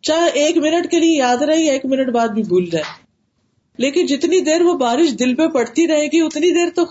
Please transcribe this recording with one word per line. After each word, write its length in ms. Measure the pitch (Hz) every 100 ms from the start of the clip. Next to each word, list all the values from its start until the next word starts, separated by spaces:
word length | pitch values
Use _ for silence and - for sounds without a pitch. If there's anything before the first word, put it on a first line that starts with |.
چاہے 280 | - 311 339
ایک 260 | 285 302 339
منٹ 340 | 294 330 349
کے 80 | 339
لیے 180 | 330 320
یاد 200 | 247 247
رہے 200 | 294 320
یا 160 | 320
ایک 120 | 269
منٹ 240 | 269 269 254
بعد 200 | 233 226
بھی 140 | 208
بھول 240 | 190 180 180
جائے، 140 | 165 151 - _ _ _ _ _ _ _ -
لیکن 280 | 254 294 277
جتنی 340 | 277 339 359
دیر 220 | 294 320
وہ 160 | 349 339
بارش 400 | 247 240 330 220
دل 160 | 247
پہ 120 | 254 320
پڑتی 400 | 302 233 - 330
رہے 200 | 302 302
گی، 140 | 330
اتنی 300 | 311 302 339
دیر 180 | 339 349
تو 80 | 339 339